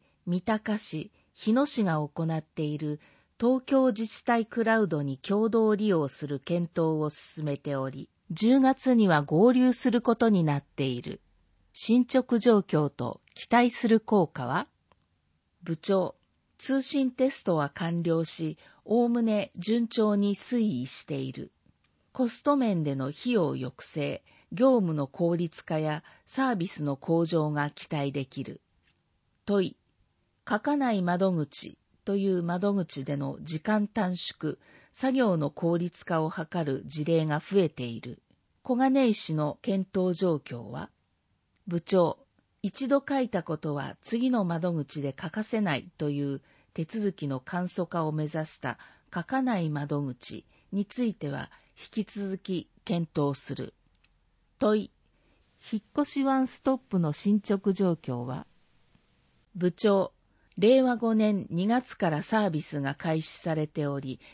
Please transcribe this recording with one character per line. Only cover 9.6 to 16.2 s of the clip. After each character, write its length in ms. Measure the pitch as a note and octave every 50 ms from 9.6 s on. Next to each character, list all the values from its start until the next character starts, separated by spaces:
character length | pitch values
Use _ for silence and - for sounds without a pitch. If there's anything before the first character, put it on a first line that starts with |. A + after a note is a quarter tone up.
| B3+ B3+ A#3+
す 160 | - - B3+
る 100 | A3 A#3+
こ 160 | - B3 A3+
と 140 | - A#3+ A3+
に 120 | G#3 F#3 E3
な 160 | D#3 C#3+ C#3
っ 40 | -
て 220 | _ _ - C#3
い 180 | C3 B2+ A#2+ -
る。 180 | - - - _ _ _ _ _ _ _ _ _ _ -
進 300 | - - - A3+ B3+ B3
捗 340 | - - C4 B3 - A#3+ A3+
状 220 | - B3 A3+ G3+
況 280 | F#3+ - - D3+ D3+ C#3
と 320 | - - B2 A#2 - - _ _ _
期 120 | - -
待 240 | - A3+ A#3+ A#3+ A#3+
す 160 | A#3 - - G#3+
る 120 | A3+ A3
効 260 | - - A3 G3+ E3+
果 200 | - - - B2+
は？ 220 | A#2+ C#3 F#3 C4+ - _ _ _ _ _ _ _ _ _ _ _ _ _ _ _ _ _ _ F3
部 140 | E3+ E3
長、 380 | D#3+ - - G3 F#3+ F3 - - _